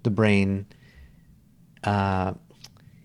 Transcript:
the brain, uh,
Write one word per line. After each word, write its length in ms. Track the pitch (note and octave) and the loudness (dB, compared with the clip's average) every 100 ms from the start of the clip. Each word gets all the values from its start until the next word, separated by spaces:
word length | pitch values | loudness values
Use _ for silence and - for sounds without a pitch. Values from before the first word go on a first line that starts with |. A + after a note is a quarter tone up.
the 60 | A#2 | -4
brain, 560 | G2+ G#2+ G2+ G2 G2 G2 - - - - - - - _ _ - _ | 2 2 2 2 -2 -8 -20 -20 -20 -20 -20 -20 -20 _ _ -20 _
uh, 500 | G#2 G2+ G2 F#2+ F#2+ - - - - - - - | -2 0 0 0 -4 -6 -16 -20 -20 -20 -20 -20